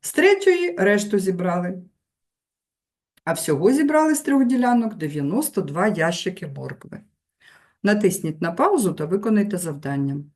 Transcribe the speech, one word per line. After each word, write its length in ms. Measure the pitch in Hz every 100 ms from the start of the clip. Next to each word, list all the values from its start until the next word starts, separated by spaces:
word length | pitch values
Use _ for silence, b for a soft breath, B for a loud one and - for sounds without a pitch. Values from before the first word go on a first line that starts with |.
З 120 | -
третьої 640 | - 359 392 381 359 349 349
решту 400 | 196 202 208 208
зібрали. 640 | 185 175 180 175 180 190 - _ _ _ _ _ _ _ _ _ _ _ _ _
А 80 | -
всього 400 | 165 - 143 180
зібрали 420 | 269 294 302 311
з 60 | 294
трьох 240 | - 277
ділянок 500 | 247 254 247 240 226
дев'яносто 680 | 214 156 147 139 214 311 -
два 280 | 147 151 208
ящики 580 | 165 165 175 190 180 156
моркви. 540 | 139 131 - - - _ _ _ _ b b b b
Натисніть 600 | 202 208 202 180 165 156
на 100 | 170
паузу 400 | 170 330 381 196
та 120 | 151
виконайте 540 | 156 196 220 214 208 185
завдання. 580 | 165 147 139 139 139 143 147